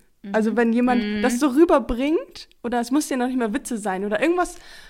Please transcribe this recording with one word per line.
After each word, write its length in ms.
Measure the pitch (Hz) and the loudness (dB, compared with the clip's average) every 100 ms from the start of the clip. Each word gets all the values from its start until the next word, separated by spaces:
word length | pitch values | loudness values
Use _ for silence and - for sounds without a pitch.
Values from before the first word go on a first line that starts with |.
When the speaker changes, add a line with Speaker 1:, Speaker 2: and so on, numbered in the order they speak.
| _ _ | _ _
Speaker 1:
Mhm. 140 | 202 208 | -4 -2
Speaker 2:
Also 200 | 220 226 | 0 2
wenn 160 | 233 | 2
jemand 320 | 226 247 247 | 2 2 2
Speaker 1:
Mhm. 180 | 208 208 | 0 0
Speaker 2:
das 160 | 240 240 | 0 2
so 80 | 294 | 2
rüberbringt, 1000 | 254 330 311 220 233 277 339 539 - - _ | 4 6 4 2 -2 0 0 -4 -14 -20 _
oder 160 | 240 240 | -4 -4
es 120 | 233 | 0
muss 180 | 269 294 | -2 0
ja 80 | 262 | -2
noch 100 | 247 | -2
nicht 100 | 254 | -2
mal 140 | 226 | -2
Witze 240 | 233 - 233 | -4 -6 -6
sein, 260 | 202 185 202 | -6 -4 -2
oder 160 | - | 0
irgendwas, 360 | 311 359 349 - - - | 0 0 -2 -6 -20 -20